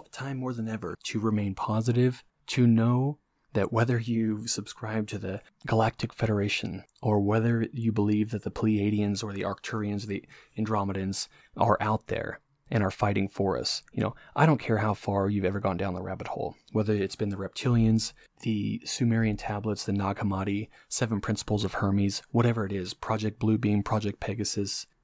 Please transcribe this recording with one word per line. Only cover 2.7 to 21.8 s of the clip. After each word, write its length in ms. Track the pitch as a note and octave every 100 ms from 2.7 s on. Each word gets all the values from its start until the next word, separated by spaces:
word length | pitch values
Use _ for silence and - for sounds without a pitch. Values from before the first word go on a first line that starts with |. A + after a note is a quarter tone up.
| A2+ A2+ B2 C#3 D3 _ _ _
that 200 | A2 G2
whether 260 | A2+ A#2 A#2+
you 480 | A2+ A2+ A2 G#2+ A2+
subscribe 600 | - G#2 - A2 A2 G#2+
to 100 | G#2
the 240 | G2 G2 - _ -
Galactic 460 | A2 A2 - A#2
Federation 720 | - A2 G#2 G2+ - - F#2+ - _
or 180 | A2 G#2
whether 480 | G2+ A2 A#2 A2+ A2
you 180 | B2+ A2+
believe 400 | G#2+ G#2 G#2+ G#2+
that 120 | G#2+
the 80 | G#2
Pleiadians 720 | - A2 G#2+ G#2 G#2 G#2 G2
or 100 | G#2+
the 80 | G2
Arcturians 600 | F#2+ G2 - A2 G#2 G#2
or 40 | G2+
the 160 | G2+ - - - -
Andromedans 720 | G#2+ G#2+ G2 G2 F#2+ F#2+ - _ _ -
are 200 | G#2 G#2
out 260 | G#2+ A2 -
there 320 | - - - _ _ _
and 100 | B2+
are 80 | F#2+
fighting 380 | - G#2 G2+ G2
for 320 | - G2 C2
us, 240 | - - -
you 100 | -
know, 140 | G#2 - - -
I 120 | D#3
don't 100 | C#3+
care 200 | - A2
how 180 | A2 G2+
far 340 | - G2+ G2
you've 160 | G#2 F#2
ever 140 | G2
gone 180 | G2 F2+
down 160 | G2
the 80 | F2+
rabbit 280 | F#2 F#2 -
hole, 260 | - - - _
whether 240 | A2 G#2+ G#2
it's 220 | G2 -
been 120 | G2+
the 60 | G2
reptilians, 800 | F#2+ - C3 A#2+ A2 A2 - - - _
the 400 | - G#2 G#2+ G#2+
Sumerian 540 | - - A#2+ A2+ A2 G#2
tablets, 460 | - G#2 G#2+ G2+
the 80 | -
Nag 260 | G2 G2 G2
Hammadi, 520 | G2+ F#2+ G2 G2+ G#2+ - _
Seven 340 | - A#2 G#2
Principles 440 | - G#2+ - G#2+ G2+
of 80 |
Hermes, 500 | -